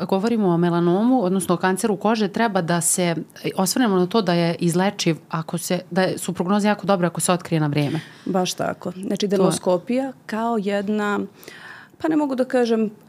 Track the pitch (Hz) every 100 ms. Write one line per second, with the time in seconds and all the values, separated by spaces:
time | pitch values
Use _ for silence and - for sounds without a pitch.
0 | 170 190 226 226 190 170 175 170 170 185
1 | 240 262 185 190 185 175 185 190 226 190
2 | 208 220 202 202 233 190 170 170 - -
3 | 175 165 - - - - 190 - 233 185
4 | 180 226 180 170 170 170 175 170 196 202
5 | 170 156 - 156 156 170 - 180 - 175
6 | 185 147 - 175 180 208 208 208 180 196
7 | 170 170 - 175 - 160 151 147 143 160
8 | - - - 185 180 - - - 180 180
9 | 208 202 208 196 175 165 185 175 175 247
10 | 262 - - 220 233 233 196 202 196 214
11 | 208 196 196 - - - - - - -
12 | 320 311 294 254 254 254 233 226 214 -